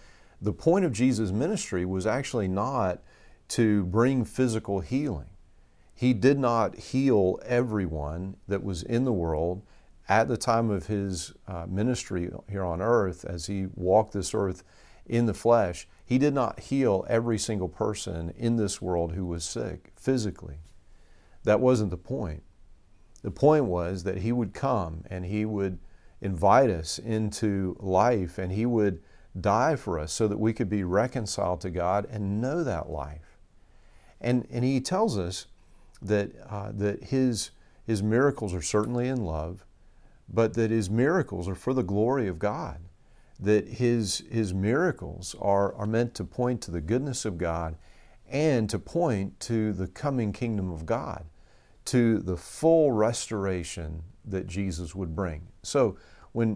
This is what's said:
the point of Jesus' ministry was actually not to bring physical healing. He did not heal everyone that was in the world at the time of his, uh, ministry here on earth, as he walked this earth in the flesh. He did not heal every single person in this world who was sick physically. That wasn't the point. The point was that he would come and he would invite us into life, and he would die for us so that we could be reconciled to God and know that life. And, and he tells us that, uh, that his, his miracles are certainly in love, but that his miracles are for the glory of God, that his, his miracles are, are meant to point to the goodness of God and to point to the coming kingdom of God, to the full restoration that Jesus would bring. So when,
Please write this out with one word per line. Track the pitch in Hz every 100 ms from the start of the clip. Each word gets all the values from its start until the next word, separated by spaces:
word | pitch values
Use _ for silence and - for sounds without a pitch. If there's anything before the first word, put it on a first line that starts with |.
| - - - -
the | 101
point | 92 165 185 175
of |
Jesus' | 107 127 110 104
ministry | 101 156 208 - 90
was | 90 95 98
actually | 123 131 120 95
not | 95 117 135 95 - - - - - -
to | - 113 104
bring | 90 101 123 135
physical | 110 - 127 110 104 98
healing. | 76 131 147 80 76 - - - - _ -
He | - 127
did | 113 123 143
not | 127 117 101 87
heal | - 131 139 110 92 -
everyone | - 123 127 107 90 78 73 82 95 - -
that | 98
was | 98 87
in | - 117
the | 131
world | 101 82 76 85 92 - - - - -
at | 101 -
the | 113
time | - 117 113
of | 101 80
his, | 104 98 90 - - -
uh, | 90 87
ministry | 95 117 123 - 92 87 - -
here | 101
on | 92 85
earth, | 104 120 95 -
as | - 85 80
he | 98 95
walked | - 90 104 110
this | 101 -
earth | 110 98 90 - - - - -
in | 117 117
the |
flesh. | 92 117 117 95 85 - -
He | - 127
did | 143
not | 139 117 -
heal | - 139 127 95 -
every | 113 120 110
single | - 107 90
person | - 110 104 - 82 82 -
in | 117 117
this | 101 -
world | 92 87 85
who | 85
was | 90 85
sick | 82 117 110 - - -
physically. | - 131 107 - 78 73 80 - - - - - - -
That | - 107
wasn't | 127 127 104
the | 82
point. | - 131 95 78 - _ - - - - - -
The | 110
point | 87 143 156
was | 120 87 87 95
that | 90 95
he | 104
would | 123 104
come | - 135 117 85 80 -
and | 92
he | 90 104
would | 107 104 98 87 - - - -
invite | 98 90 92 113 135
us | 85 78 -
into | 113 110 107 - 110 98 95 -
life, | 95 95 113 117 87 90
and | 90
he | 98 120
would | 117 104 87 - - - 95
die | 101 107 139
for | 143 - 82
us | 82
so | - 110
that | 101
we | 110
could | 110 98
be | 101
reconciled | 92 95 123 131 104 - 90 90
to | 95
God | 87 87 101 101
and | 107 98 101
know | 123 165
that | 147 87 -
life. | 76 71 76 - - - - _ - - - - -
And, | 120 123 -
and | 120
he | 127 135
tells | 131 185 220 110
us | 87 98 - - - - - -
that, | 98 104 101 - -
uh, | 107 104
that | 107 104 101
his, | - 135 131 110 - - - -
his | - 107
miracles | 107 117 143 139 107
are | 90
certainly | 76 107 110 123 123
in | 135
love, | 92 78 80 92 - - - - - - -
but | 107 113
that | 117 113
his | 113 95
miracles | 110 135 180 135 92 87
are |
for | 92 -
the | 131
glory | 92 101 113 139 104
of | 82
God, | 104 135 139 82 85 - - - - -
that | 104 107 -
his, | 120 120 120 101 - -
his | 113 104
miracles | 92 101 135 180 - 82 82 90 -
are, | 101 98 98
are | - 107
meant | 113 120
to | -
point | 90 - 123 123
to | -
the | 85
goodness | 76 123 143 123
of | 110 85
God | 85 82 80 80 - - - - -
and | 139 156 127 107
to | 101
point | - 170 170 104 98 -
to | - 113 107
the | 92 92
coming | - 143 135 107
kingdom | - 120 104 92
of | 80
God, | 78 117 151 87 78 - - - _ - -
to | 127 117 107
the | 87 87
full | - - 165 165 151
restoration | 113 107 117 - 110 98 92 82 - 78 80 87 -
that | - 95 92
Jesus | 90 98 82 85
would | 95 87
bring. | 80 92 76 82 -
So | - 143 117 - - - -
when, | 117 113